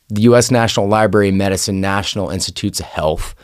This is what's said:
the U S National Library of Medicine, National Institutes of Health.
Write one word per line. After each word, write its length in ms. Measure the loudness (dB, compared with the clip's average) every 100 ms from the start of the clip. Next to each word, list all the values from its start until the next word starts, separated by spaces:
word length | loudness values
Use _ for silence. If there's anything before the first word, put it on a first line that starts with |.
| _
the 120 | 2
U 140 | 4 6
S 160 | 4
National 360 | 2 0 0 0
Library 420 | 2 2 4 2
of 60 | 2
Medicine, 460 | 0 -2 -2 -2
National 480 | -2 -2 -4 -6 -6
Institutes 500 | -6 -8 -6 -6 -6
of 60 | -8
Health. 480 | -4 -2 -2 -6 -14